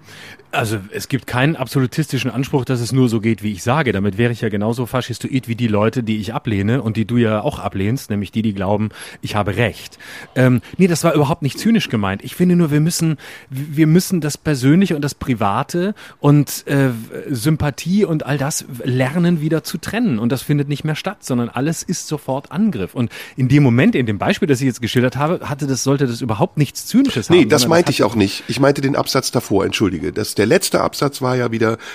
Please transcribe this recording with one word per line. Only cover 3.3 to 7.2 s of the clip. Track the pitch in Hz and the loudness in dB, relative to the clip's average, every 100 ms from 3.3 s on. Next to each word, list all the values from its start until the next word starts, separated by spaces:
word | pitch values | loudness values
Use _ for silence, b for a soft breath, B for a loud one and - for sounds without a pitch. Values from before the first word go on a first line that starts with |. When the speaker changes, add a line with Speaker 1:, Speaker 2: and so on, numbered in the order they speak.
| 110 | -2
Speaker 1:
wie | 107 | -4
ich | 92 | -4
sage. | 113 147 131 | -2 0 2
Damit | 98 101 98 | 0 0 0
wäre | 120 | 0
ich | 113 | 0
ja | 113 | -4
genauso | 101 107 117 117 | -2 -2 -2 -4
faschistoid | 127 - 117 - 135 - | -4 -4 -8 -4 -4 -4
wie | 113 | -2
die | 120 | 0
Leute, | 101 110 127 | 2 2 0
die | 110 107 | -2 -2
ich | 104 | -4
ablehne | 127 123 98 101 135 | -6 -2 0 0 0
und | 113 110 | 0 -2
die | 104 | 0
du | |
ja | 120 | 2